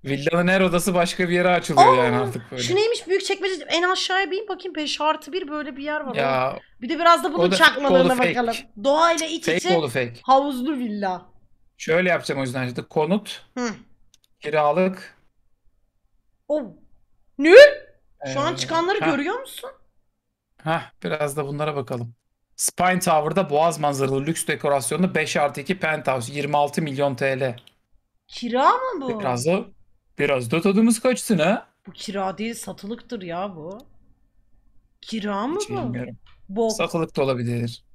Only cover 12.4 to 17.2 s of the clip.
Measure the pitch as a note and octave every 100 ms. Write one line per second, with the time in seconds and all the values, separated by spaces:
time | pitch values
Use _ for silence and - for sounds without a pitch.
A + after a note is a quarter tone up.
12.4 | C3 C3 B2 A#2+ B2 E3 D#3 G3 F#3+ -
13.4 | - - B3 E3 - _ _ _ _ _
14.4 | D3+ D3+ D3 D#3 F#3+ F#3 - _ _ _
15.4 | _ _ _ _ _ _ _ _ _ _
16.4 | _ D4+ A3 - - - _ _